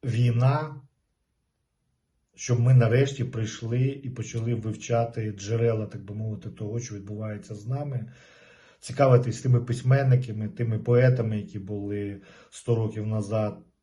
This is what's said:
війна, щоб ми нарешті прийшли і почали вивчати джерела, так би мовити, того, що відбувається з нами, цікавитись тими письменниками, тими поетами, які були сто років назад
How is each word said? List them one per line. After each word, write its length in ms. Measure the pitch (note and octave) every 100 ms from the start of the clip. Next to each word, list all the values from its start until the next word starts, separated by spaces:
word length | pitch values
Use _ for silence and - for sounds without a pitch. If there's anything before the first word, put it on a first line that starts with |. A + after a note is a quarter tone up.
війна, 760 | C3 A2+ A#2+ A#2 C3 D3 - - - _ _ _ _ _ _ _ _ _ _ _ _ _ _ _
щоб 180 | - A#2
ми 140 | B2
нарешті 500 | B2+ A2+ A#2+ C#3 -
прийшли 560 | B2+ A2+ G#2+ - A2+ A#2+
і 300 | C3+ C#3 B2+
почали 440 | B2+ A2+ A#2 A2+
вивчати 800 | A2+ G#2+ G#2+ - A#2 A#2 - G#2+
джерела, 540 | F#2+ G2 A2+ A#2 A2 G#2
так 200 | G#2 F#2+
би 100 | G#2+
мовити, 340 | A2 G2+ G#2
того, 300 | F2 G#2 A#2
що 160 | A#2 G#2
відбувається 600 | G2 G#2 G#2+ G#2 - G#2
з 120 | G#2
нами, 440 | C3+ D3 B2+ G#2+ - - - - _ _ _
цікавитись 600 | - B2+ C3+ B2 B2 -
тими 200 | B2 A#2+
письменниками, 880 | - A2+ B2+ C#3 C3+ B2+ A2+ G#2+ G#2+
тими 300 | - A#2 A2
поетами, 580 | A#2 A#2+ B2+ B2 A2 G#2+
які 220 | F#2 G#2
були 600 | F#2+ G#2 G2+ G2+ G2+ G2 - - -
сто 260 | - - A#2
років 320 | A2 G#2+ G#2+
назад 500 | G#2+ G2+ A2 G#2+ F2+ - _